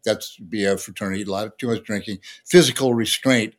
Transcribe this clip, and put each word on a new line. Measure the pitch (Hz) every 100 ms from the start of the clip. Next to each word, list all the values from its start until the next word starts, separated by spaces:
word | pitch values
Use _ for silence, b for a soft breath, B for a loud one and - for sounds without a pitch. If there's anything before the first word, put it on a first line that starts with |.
that's | 110 107 - -
be | 87 107 98
a | 98
fraternity, | - 95 101 95
a | 101
lot | 98 107
of | -
too | 123
much | 110
drinking, | - 101 101 98 B B -
physical | 175 135 123 131 117
restraint | 107 - 135 123 110